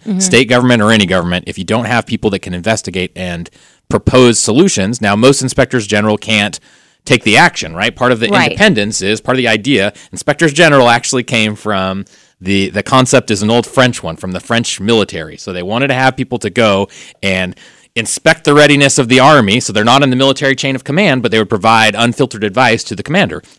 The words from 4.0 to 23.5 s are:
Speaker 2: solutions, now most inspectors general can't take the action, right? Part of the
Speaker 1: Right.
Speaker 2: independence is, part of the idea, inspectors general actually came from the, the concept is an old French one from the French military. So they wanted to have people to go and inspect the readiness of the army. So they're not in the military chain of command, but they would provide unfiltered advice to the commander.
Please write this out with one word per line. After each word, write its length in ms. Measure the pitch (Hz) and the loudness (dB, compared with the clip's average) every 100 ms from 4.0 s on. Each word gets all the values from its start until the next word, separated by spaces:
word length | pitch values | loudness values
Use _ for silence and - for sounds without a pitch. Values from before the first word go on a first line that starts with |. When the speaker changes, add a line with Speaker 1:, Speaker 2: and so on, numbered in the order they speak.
| - 131 123 113 | 2 4 4 2
Speaker 2:
solutions, 640 | - 117 190 - 95 120 | 0 2 2 2 -4 -2
now 120 | 107 104 | -2 2
most 240 | 127 139 | 2 2
inspectors 440 | 131 - 127 127 104 | -2 -2 -2 -2 -2
general 300 | 104 107 107 | 0 0 -2
can't 400 | - 107 101 - _ _ _ _ - | 0 0 0 -6 _ _ _ _ -2
take 180 | 127 | 0
the 140 | 110 113 | 2 4
action, 360 | 170 - 82 | 2 0 -10
right? 220 | 82 113 - | -4 -4 0
Part 160 | 123 | 0
of 80 | 117 | 0
the 80 | 120 | 0
Speaker 1:
Right. 240 | 196 160 | 0 0
Speaker 2:
independence 500 | - 214 120 101 107 | 0 0 2 -2 -4
is, 200 | 95 110 | -4 -4
part 160 | - 131 | -2 -2
of 0 | |
the 100 | 117 | 0
idea, 460 | 110 117 120 101 - - | 0 0 0 -2 -6 -18
inspectors 400 | 110 - 139 165 | -8 -4 0 0
general 380 | 143 165 139 120 | 2 4 6 4
actually 340 | 120 - 131 | 2 0 -4
came 320 | 117 120 107 104 | -2 -2 -2 -4
from 480 | 107 98 95 95 95 _ _ _ | -6 -4 -4 -6 -12 _ _ _
the, 280 | 92 98 95 | -4 -2 -2
the 140 | 101 | -4
concept 480 | - 131 127 131 - | -2 0 2 0 0
is 100 | 101 | -2
an 80 | 104 | 0
old 160 | 120 117 | 0 0
French 380 | - 127 117 | 0 0 -2
one 140 | 82 82 | -10 -10
from 160 | 95 | -10
the 80 | 90 | -10
French 380 | - 117 117 - | -4 -4 -4 -6
military. 560 | 101 113 98 87 78 76 | 0 0 0 -6 -12 -14
So 160 | - | -12
they 100 | 90 | -10
wanted 240 | 90 113 139 | -6 -4 -2
to 60 | |
have 240 | 127 131 131 | 0 0 0
people 200 | 127 120 | -6 -6
to 100 | 104 | -4
go 400 | 92 110 98 101 - - - | 0 2 2 -2 -8 -20 -6
and 320 | 98 92 92 - - _ _ - | -4 -2 -4 -10 -20 _ _ -8
inspect 480 | 110 - 160 160 | -6 -2 0 0
the 100 | - | 2
readiness 460 | 147 147 143 139 - | 4 4 4 2 2
of 80 | 120 | 2
the 120 | 127 | 4
army. 380 | 135 147 101 117 | 6 6 4 0
So 100 | - | 0
they're 120 | 107 110 | 0 2
not 180 | 135 | 2
in 60 | 139 | 2
the 60 | 127 | 2
military 360 | 135 127 143 131 | 0 0 -2 -2
chain 200 | 139 131 | -4 -6
of 80 | |
command, 380 | - 151 202 127 | -4 0 0 0
but 80 | 113 | 0
they 80 | 110 | 0
would 100 | 104 | 0
provide 460 | 104 110 113 110 104 | 0 2 4 2 2
unfiltered 480 | 120 113 131 107 | -2 0 -2 -2
advice 400 | 104 101 117 110 | -4 2 2 0
to 120 | - 98 | -4 -10
the 80 | |
commander. 380 | - 175 127 76 _ | -4 -2 -2 -6 _